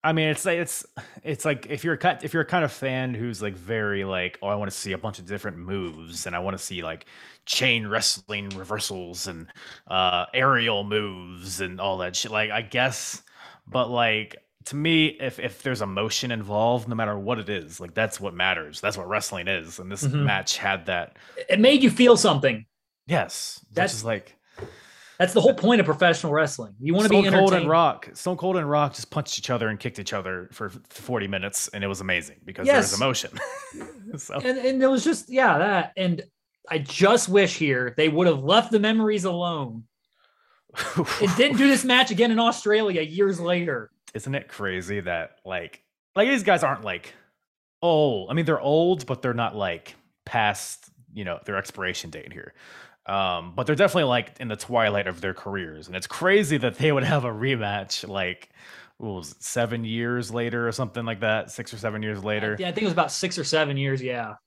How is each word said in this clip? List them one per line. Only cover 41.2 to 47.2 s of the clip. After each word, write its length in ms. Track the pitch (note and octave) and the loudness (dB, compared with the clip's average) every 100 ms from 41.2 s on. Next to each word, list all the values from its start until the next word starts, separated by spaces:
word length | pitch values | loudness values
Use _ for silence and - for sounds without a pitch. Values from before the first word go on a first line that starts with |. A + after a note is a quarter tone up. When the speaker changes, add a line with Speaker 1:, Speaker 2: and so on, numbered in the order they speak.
Speaker 2:
It 140 | G3+ F3 | 0 4
didn't 220 | C#4 B3 | 4 6
do 100 | C#4 | 6
this 160 | C4+ | 6
match 280 | C4 B3 C4 | 4 4 4
again 200 | F#3+ A#3 | 4 4
in 60 | A3+ | 4
Australia 600 | A#3 A3+ G#3 G#3+ G#3+ F3 | 2 2 2 2 2 0
years 380 | D#3 E3 G3+ F3 | -2 0 0 2
later. 500 | E3+ F3+ F3 B2+ A2 _ - | 0 0 0 -4 -8 _ -14
Speaker 1:
Isn't 220 | A2 C3 C#3 | -10 -6 -6
it 120 | - | -8
crazy 520 | - G2+ F#2 F2 G2+ | -8 -4 -4 -4 -6
that, 360 | F2 E2+ D#2+ _ | -4 -4 -6 _
like, 400 | F#2 F#2 E2+ - _ _ _ - | -8 -8 -8 -16 _ _ _ 2
like, 120 | A#3 | 2
these 140 | C4+ | 4
guys 200 | G3+ F3+ | 4 4
aren't, 200 | D3 B2+ | 4 -2
like, 300 | G#2+ F2+ - - | -6 -8 -10 -20